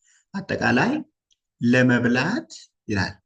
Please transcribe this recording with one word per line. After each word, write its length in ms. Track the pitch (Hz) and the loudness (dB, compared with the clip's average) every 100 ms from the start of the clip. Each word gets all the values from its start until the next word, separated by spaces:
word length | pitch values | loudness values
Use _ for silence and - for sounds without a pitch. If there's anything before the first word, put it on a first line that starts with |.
| _ _ _ | _ _ _
አጠቃላይ 580 | 196 - 104 113 120 190 302 - _ _ _ _ - | -12 -8 -4 0 0 0 -2 -8 _ _ _ _ -4
ለመብላት 920 | 120 127 127 123 120 123 151 269 - - - _ - | 2 4 4 4 2 0 -2 -4 -8 -16 -20 _ -6
ይላል። 260 | 101 87 - | -4 -4 -6